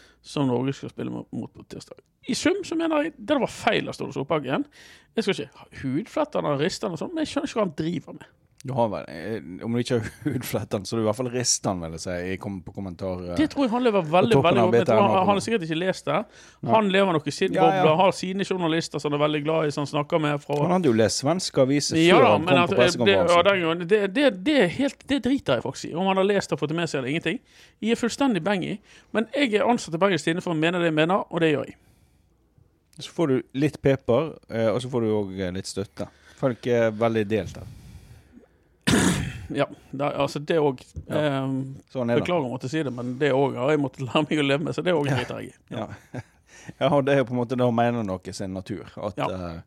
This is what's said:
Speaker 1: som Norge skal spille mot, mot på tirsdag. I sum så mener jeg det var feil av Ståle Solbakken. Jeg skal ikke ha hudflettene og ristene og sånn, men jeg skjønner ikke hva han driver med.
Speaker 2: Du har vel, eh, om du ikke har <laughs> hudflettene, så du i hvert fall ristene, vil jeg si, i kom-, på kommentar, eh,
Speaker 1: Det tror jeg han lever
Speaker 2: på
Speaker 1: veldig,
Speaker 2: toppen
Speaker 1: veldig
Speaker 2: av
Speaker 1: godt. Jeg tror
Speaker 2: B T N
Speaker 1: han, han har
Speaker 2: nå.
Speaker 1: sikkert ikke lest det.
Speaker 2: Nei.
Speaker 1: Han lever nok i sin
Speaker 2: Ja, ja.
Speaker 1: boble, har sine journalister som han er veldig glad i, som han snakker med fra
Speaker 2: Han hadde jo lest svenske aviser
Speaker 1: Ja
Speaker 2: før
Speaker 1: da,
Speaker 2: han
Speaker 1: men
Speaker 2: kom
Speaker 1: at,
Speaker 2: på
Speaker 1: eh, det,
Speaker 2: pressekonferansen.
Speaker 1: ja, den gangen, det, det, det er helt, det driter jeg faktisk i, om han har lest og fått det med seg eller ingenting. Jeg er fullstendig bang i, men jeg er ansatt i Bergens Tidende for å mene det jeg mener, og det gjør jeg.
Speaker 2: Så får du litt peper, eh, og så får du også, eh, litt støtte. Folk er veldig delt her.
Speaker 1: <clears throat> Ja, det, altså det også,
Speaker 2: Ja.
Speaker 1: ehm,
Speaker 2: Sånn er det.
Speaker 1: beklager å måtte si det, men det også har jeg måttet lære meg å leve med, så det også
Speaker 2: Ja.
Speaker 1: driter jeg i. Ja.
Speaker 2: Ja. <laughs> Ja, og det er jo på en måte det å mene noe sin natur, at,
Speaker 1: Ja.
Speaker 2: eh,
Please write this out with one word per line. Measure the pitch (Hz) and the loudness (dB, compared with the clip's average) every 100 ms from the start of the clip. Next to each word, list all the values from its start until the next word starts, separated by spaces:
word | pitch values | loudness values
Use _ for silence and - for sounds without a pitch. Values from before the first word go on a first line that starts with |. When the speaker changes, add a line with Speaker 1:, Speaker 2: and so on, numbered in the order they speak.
| - _ | -20 _
Speaker 1:
som | - 151 135 | -8 -2 0
Norge | 120 135 | 0 -2
skal | 135 127 | -6 -10
spille | - 123 | -10 -10
mot, | 120 113 | -10 -10
mot | 120 113 | -12 -12
på | - - | -14 -18
tirsdag. | - - - _ _ - | -18 -16 -20 _ _ -6
I | |
sum | 240 294 392 | -2 0 0
så | 330 330 | -4 -4
mener | 330 302 | -2 0
jeg | 311 - | -2 -6
det | 208 294 | -2 0
var | 196 | -2
feil | - 240 196 - | -4 -2 -2 -2
av | - | -8
Ståle | 131 | -8
Solbakken. | 139 139 160 127 175 285 - - - _ - | -8 -4 -4 -2 -4 -6 -14 -20 -20 _ -6
Jeg | |
skal | 208 | -2
ikke | 175 - - | -4 -6 -14
ha | - - | -20 -10
hudflettene | 135 139 254 311 302 - 165 | -6 -4 -4 -4 -4 -2 -2
og | 135 | 0
ristene | 170 - 320 | -2 -2 -6
og | 165 | -6
sånn, | - 320 | -6 -6
men | 294 | -6
jeg | |
skjønner | 285 277 | -4 -4
ikke | 233 | -2
hva | 196 | -4
han | - | -2
driver | 160 175 - | -4 -4 -8
med. | - - _ _ - | -14 -20 _ _ -16
Speaker 2:
Du | 131 127 | -6 0
har | 117 | 0
vel, | 85 - | -2 -8
eh, | 78 87 110 71 90 113 | -10 -8 -8 -8 -10 -4
om | |
du | 120 | -2
ikke | 120 120 | 0 -2
har | 104 - | -2 -6
<laughs> | 151 | -4
hudflettene, | 131 - 110 104 107 95 | -4 -4 -6 -4 -6 -4
så | |
du | 117 | 0
i | 107 | 0
hvert | 107 | 0
fall | 123 | -4
ristene, | 123 127 - - 90 | -2 0 0 0 -4
vil | 82 80 | -6 -8
jeg | |
si, | 95 87 90 | -8 -6 -4
i | 95 | -6
kom-, | 104 98 | -6 -10
på | - - | -10 -10
kommentar, | 98 85 95 90 87 | -10 -8 -6 -6 -4
eh, | 87 | -2
Speaker 1:
Det | 302 | -2
tror | - 262 | 0 0
jeg | |
han | 240 | 2
lever | 254 202 156 | 2 2 2
Speaker 2:
på | |
Speaker 1:
veldig, | 175 123 139 | 2 4 6
Speaker 2:
toppen | 156 | 6
Speaker 1:
veldig | 123 | 4
Speaker 2:
av | 110 | 4
Speaker 1:
godt. | 117 | 4
Jeg | 120 | 4
tror | |
Speaker 2:
B | |
T | |
N | 113 | 4
Speaker 1:
han, | - 190 | 4 4
han | 190 | 4
har | 202 | 2
Speaker 2:
nå. | |
Speaker 1:
sikkert | 220 226 165 | 0 -2 -2
ikke | 160 | -2
lest | 185 175 - | -2 -2 -2
det. | 156 - - - - | -2 -4 -12 -20 -8
Speaker 2:
Nei. | - 226 | 2 4
Speaker 1:
Han | 202 | 4
lever | 190 196 | 4 4
nok | 156 - | 2 -2
i | |
sin | - 190 | -2 0
Speaker 2:
Ja, | 180 190 | 4 4
ja. | 190 | 6
Speaker 1:
boble, | 165 160 | 6 6
har | 196 | 4
sine | - 185 190 185 | 2 -4 -4 -2
journalister | 190 165 160 - 151 | -2 0 0 -2 -4
som | 147 | -2
han | 147 | 2
er | 151 | 2
veldig | 151 | 0
glad | 147 160 156 | 0 0 0
i, | |
som | 147 | -2
han | 143 | -2
snakker | 147 147 170 | -2 0 0
med | 151 147 - | 0 -2 -2
fra | 147 | 0
Speaker 2:
Han | 151 185 | 2 2
hadde | 160 | 4
jo | |
lest | 110 104 - | 4 4 2
svenske | 135 185 - - 131 | 0 -2 0 2 2
aviser | 143 - 160 165 | 2 0 4 6
Speaker 1:
Ja | 214 | 8
Speaker 2:
før | |
Speaker 1:
da, | 247 104 | 8 4
Speaker 2:
han | - | 4
Speaker 1:
men | |
Speaker 2:
kom | 180 | 4
Speaker 1:
at, | 175 | 4
Speaker 2:
på | |
Speaker 1:
eh, | - | 4
det, | 180 | 4
Speaker 2:
pressekonferansen. | 170 196 190 175 175 | 4 4 4 6 6
Speaker 1:
ja, | |
den | 175 196 165 | 4 2 2
gangen, | 170 175 | -2 2
det, | 214 196 | 2 2
det, | 202 285 185 | 2 2 2
det | 190 294 | 0 2
er | 180 | 2
helt, | - 269 - - | 2 -4 -4 -4
det | 285 | -2
driter | 240 269 - 123 | 0 -2 0 -2
jeg | |
faktisk | - - - | -2 -8 -8
i, | 156 | -2
om | 190 | 0
han | 190 | 2
har | 196 | 2
lest | 196 - | 2 0
og | 156 | -2
fått | 147 | -2
det | 165 | -2
med | 165 | -2
seg | 143 | -2
eller | 123 | -2
ingenting. | 160 170 220 - - - _ | -2 -2 -4 -8 -20 -20 _
Jeg | 214 | -2
er | 233 | 0
fullstendig | 233 - 277 190 | 0 0 0 2
bang | 170 202 | 0 -2
i, | 147 202 - - _ | -2 -8 -12 -20 _
men | 214 - | -4 -2
jeg | - 277 208 | 0 0 2
er | 208 | 2
ansatt | 240 - 160 | 0 -2 0
i | |
Bergens | 196 170 | 2 2
Tidende | - 170 180 | 0 -2 -2
for | |
å | 160 | 0
mene | 160 180 | 0 2
det | 170 | 2
jeg | 156 | 2
mener, | 160 202 - | 2 2 -2
og | 170 | 0
det | 240 135 | 2 2
gjør | - | -2
jeg. | - _ _ _ _ _ _ _ _ _ _ _ - | -12 _ _ _ _ _ _ _ _ _ _ _ -18
Speaker 2:
Så | - | -10
får | - 160 | -2 0
du | 131 - 131 | 0 -2 -2
litt | 147 - | -2 0
peper, | 139 135 - 120 156 - - | 0 2 2 0 0 -8 -10
eh, | 113 113 | -2 0
og | 104 | 0
så | 123 | -2
får | 123 | -2
du | 110 | 0
også, | 107 98 95 | 0 -2 -6
eh, | 92 | -6
litt | 92 - | -6 -8
støtte. | - 98 - 90 - - - | -8 -8 -10 -14 -14 -20 -4
Folk | 139 117 127 | -4 -2 0
er | 120 113 | 2 2
veldig | 107 117 113 101 | 2 0 0 0
delt | 107 87 90 | -2 -4 -10
her. | 92 | -16
Speaker 1:
<clears throat> | - - - - - _ - - _ _ _ - 214 95 - - - - | -18 -20 -20 -20 -20 _ -20 -20 _ _ _ 0 2 4 0 -4 -8 -6
Ja, | 110 135 - _ | -4 -4 -6 _
det, | 135 143 139 | -6 -4 -2
altså | 139 151 | -2 -2
det | 151 165 | -2 0
også, | 147 127 - - - | 0 -2 -8 -14 -6
Speaker 2:
Ja. | 151 151 139 | -2 -2 -2
Speaker 1:
ehm, | 135 135 135 135 - | -2 -4 -6 -12 -12
Speaker 2:
Sånn | 131 120 | -6 0
er | 120 | 0
det. | |
Speaker 1:
beklager | 147 175 127 | 0 -2 -2
å | |
måtte | 120 131 | -6 -4
si | 156 | -4
det, | 139 | -4
men | 120 123 127 | -6 -8 -2
det | 147 131 | 0 2
også | 139 120 | 2 0
har | 131 | 0
jeg | 151 | 0
måttet | 139 - 127 | -2 -4 -2
lære | 156 151 | 0 0
meg | 156 | 0
å | 139 | 0
leve | 139 | 0
med, | 143 131 | -2 -4
så | |
det | 165 165 | 0 0
også | 143 | 0
Speaker 2:
Ja. | 131 | -2
Speaker 1:
driter | 123 117 | -2 -8
jeg | 107 | -12
i. | - _ 113 | -16 _ -10
Ja. | 107 98 - | -10 -12 -16
Speaker 2:
Ja. | 123 - | -14 -14
<laughs> | _ _ - - - | _ _ -20 -20 -2
Ja, | 135 | 0
og | 143 135 | 2 4
det | |
er | 139 | 2
jo | 123 | 2
på | |
en | 123 | -2
måte | 117 127 | -2 0
det | 123 | 2
å | |
mene | 117 117 120 101 | 2 2 0 -4
noe | 92 95 | -6 -8
sin | 98 98 | -10 -8
natur, | 95 - 92 - - | -8 -8 -10 -12 -10
at, | 101 - | -8 -4
Speaker 1:
Ja. | - | -6
Speaker 2:
eh, | 92 87 85 | -4 -8 -10